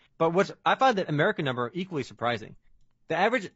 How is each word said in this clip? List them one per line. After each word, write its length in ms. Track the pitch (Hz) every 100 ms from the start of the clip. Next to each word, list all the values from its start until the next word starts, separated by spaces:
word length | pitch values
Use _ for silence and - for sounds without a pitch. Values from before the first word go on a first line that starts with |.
| _ -
But 160 | 165
what's, 180 | 170 185 - -
I 80 |
find 240 | 190 262 202
the 100 | 160
American 380 | 147 185 202 143
number 240 | 123 120
equally 300 | 175 185 156
surprising. 520 | 120 104 117 113 107 - _ _ _ _ -
The 80 | 160
average, 320 | 208 247 180